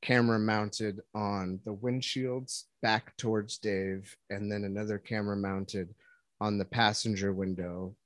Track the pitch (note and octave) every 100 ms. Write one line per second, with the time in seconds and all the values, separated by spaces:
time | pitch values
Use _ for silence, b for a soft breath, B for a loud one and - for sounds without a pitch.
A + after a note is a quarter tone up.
0 | - B2 A#2 A2+ G#2+ G#2+ G#2 - A2 G2+
1 | - G#2+ G#2 G2+ F#2 F#2+ A2+ G2+ B2 B2+
2 | B2+ C3+ B2+ B2+ C3 - - _ A2+ A2
3 | - - A#2+ A2 G#2+ - A2 G2 F#2+ F#2+
4 | G2+ - _ G2+ G#2 G#2 G2+ G2 G#2+ G#2
5 | - A2 G#2 G2+ G2 F#2+ G2 G2+ F2+ -
6 | b b b _ G#2+ G#2 F#2+ A#2+ A2 G#2+
7 | A2+ G2+ G2 F#2+ F#2+ F2+ F2 F2 F#2 G#2+